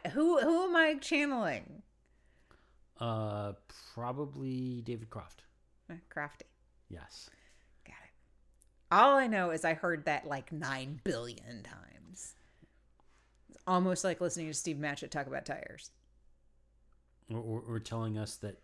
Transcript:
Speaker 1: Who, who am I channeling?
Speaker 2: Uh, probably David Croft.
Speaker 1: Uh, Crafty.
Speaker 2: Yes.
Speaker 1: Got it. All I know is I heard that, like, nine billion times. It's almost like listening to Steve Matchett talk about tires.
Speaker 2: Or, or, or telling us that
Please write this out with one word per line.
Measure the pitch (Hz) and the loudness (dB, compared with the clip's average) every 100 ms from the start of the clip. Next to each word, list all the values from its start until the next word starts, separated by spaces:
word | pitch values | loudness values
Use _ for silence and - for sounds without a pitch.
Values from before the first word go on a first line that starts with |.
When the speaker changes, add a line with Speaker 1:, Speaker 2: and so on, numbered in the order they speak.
| 170 | -2
Speaker 1:
Who, | 240 330 320 | 2 4 6
who | 277 330 370 | 6 4 4
am | 349 | 6
I | 311 285 | 4 2
channeling? | - 302 285 254 180 117 - 147 - _ _ _ _ _ _ - _ _ - - | 0 0 2 0 0 -2 -6 -18 -20 _ _ _ _ _ _ -20 _ _ -20 -6
Speaker 2:
Uh, | 117 110 107 104 101 98 _ - - | -2 -2 -2 -2 -4 -6 _ -20 -16
probably | - 120 135 143 139 135 127 127 123 | -8 -6 -4 -6 -6 -4 -2 -4 -6
David | 117 117 110 | -6 -8 -8
Croft. | 110 - - - _ _ _ - | -12 -14 -20 -20 _ _ _ -18
Speaker 1:
Uh, | 170 - | -18 -12
Crafty. | 156 147 - - _ _ _ - | -8 -8 -10 -20 _ _ _ -16
Speaker 2:
Yes. | 90 - - - - - - _ - | -16 -14 -18 -20 -20 -20 -20 _ -20
Speaker 1:
Got | - - | -20 -20
it. | - _ - _ _ _ - _ - | -20 _ -20 _ _ _ -20 _ 4
All | 180 262 277 | 8 10 10
I | 247 | 6
know | 208 175 | 4 2
is | 160 | 2
I | 165 | 0
heard | 165 175 160 | 0 0 0
that, | 147 147 156 | 0 -2 -2
like, | 139 - | -6 -6
nine | 156 135 135 131 147 | -6 -4 -4 -6 -6
billion | 202 117 120 113 - 117 | -4 -4 -4 -12 -14 -14
times. | - - 87 - 87 - - - - _ 170 _ _ _ - - _ _ - | -14 -18 -20 -20 -20 -16 -16 -18 -20 _ -20 _ _ _ -20 -20 _ _ -20
It's | - - | -10 2
almost | 180 185 180 | 4 4 2
like | 190 170 | 0 0
listening | 175 175 160 | 0 0 -4
to | |
Steve | 147 170 143 | -4 -4 -2
Matchett | 151 143 139 | -2 -4 -6
talk | - 135 | -6 -4
about | 135 - | -6 -6
tires. | 139 - - - _ _ _ - - _ _ _ _ _ _ _ _ - | -8 -8 -14 -18 _ _ _ -20 -20 _ _ _ _ _ _ _ _ -8
Speaker 2:
Or, | 117 | -6
or, | 113 113 120 | -4 -6 -4
or | 113 | -6
telling | 113 113 113 107 | -4 -4 -2 -2
us | 110 - | -4 -6
that | 104 92 | -10 -10